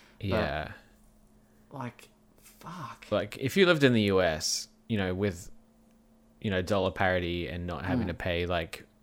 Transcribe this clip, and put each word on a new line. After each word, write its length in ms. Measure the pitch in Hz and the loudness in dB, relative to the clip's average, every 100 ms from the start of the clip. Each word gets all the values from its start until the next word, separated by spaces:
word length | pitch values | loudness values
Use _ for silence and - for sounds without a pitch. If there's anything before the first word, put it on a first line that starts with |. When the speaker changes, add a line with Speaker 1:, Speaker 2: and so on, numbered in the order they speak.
| - - | -20 -10
Speaker 1:
But, 80 | 101 | -2
Speaker 2:
Yeah. 460 | 92 80 73 - - - _ - _ - - _ _ _ | 0 0 -4 -6 -12 -20 _ -20 _ -20 -20 _ _ _
Speaker 1:
like, 380 | 139 123 - - _ _ _ | -12 -12 -12 -20 _ _ _
fuck. 640 | - - 170 175 - - - | -20 -20 -18 -14 -14 -14 -4
Speaker 2:
Like, 240 | 104 87 - | -2 -2 -6
if 180 | 135 196 | -2 4
you 80 | 180 | 6
lived 180 | 165 | 6
in 80 | 139 | 6
the 100 | 120 | 6
U 180 | 104 95 | 6 4
S, 460 | 87 78 - - - _ - | 4 2 -2 -4 -6 _ -6
you 100 | 110 | -2
know, 160 | 92 | -2
with, 380 | 92 101 85 - - - _ _ _ _ _ _ _ | 0 -2 -2 -12 -18 -20 _ _ _ _ _ _ _
you 100 | 113 | -2
know, 120 | 92 | -2
dollar 280 | 92 101 92 | 0 2 0
parity 560 | - 95 92 87 87 80 | 2 0 2 0 -4 -6
and 180 | 87 | -6
not 200 | 87 82 | -8 -6
having 220 | 92 123 101 | -2 -2 -2
Speaker 1:
Mm. 20 | |
Speaker 2:
to 60 | |
pay, 300 | 82 92 87 87 | -4 -2 -2 0
like, 400 | 87 82 - - _ | -2 -4 -10 -18 _